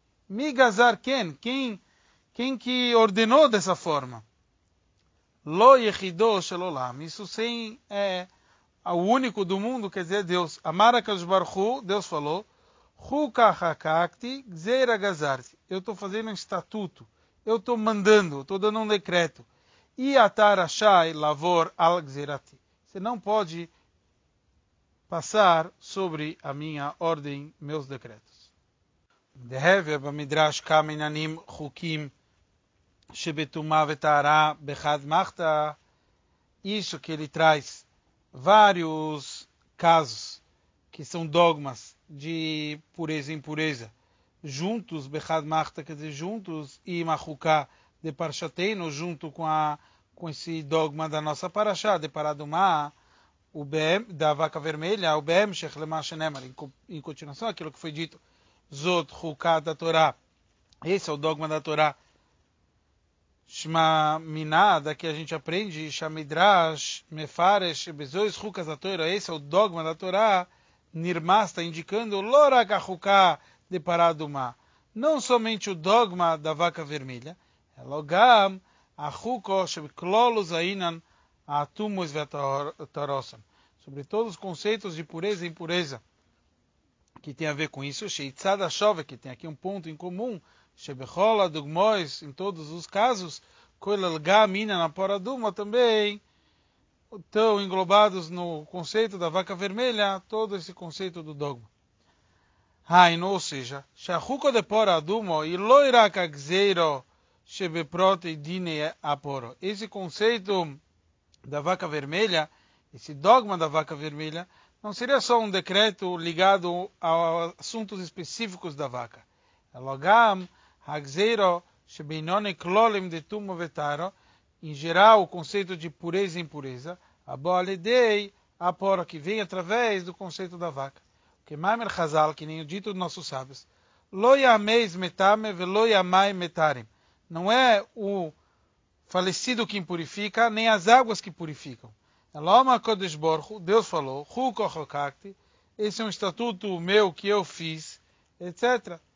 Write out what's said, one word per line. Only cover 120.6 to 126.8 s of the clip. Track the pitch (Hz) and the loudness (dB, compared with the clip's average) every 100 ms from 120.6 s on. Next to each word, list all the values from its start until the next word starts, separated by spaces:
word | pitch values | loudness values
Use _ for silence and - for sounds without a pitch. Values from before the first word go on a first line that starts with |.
| _ _ - | _ _ -10
Hagzeiro, | 151 139 147 214 226 190 175 - _ _ | -10 -6 -2 0 2 2 2 -4 _ _
Shebeinone | - 147 156 156 196 208 165 | -16 -12 -8 -4 -2 -2 -6
Klolim | 170 196 226 202 185 | 0 4 4 2 -4
de | 165 | -10
Tumo | 147 214 202 175 | -10 -10 -10 -8
Vetaro, | 170 - 147 147 180 - _ _ _ _ 160 | -8 -6 -4 -4 -6 -10 _ _ _ _ -14
em | |
geral, | 143 160 170 208 220 | -10 -2 6 10 8
o | 180 | 6
conceito | 180 147 202 185 180 | -4 -6 -4 -4 -8
de | 165 | -10
pureza | - 170 175 196 165 | -10 -4 -2 -2 -6
e | |
impureza, | 160 147 135 123 | -12 -12 -12 -12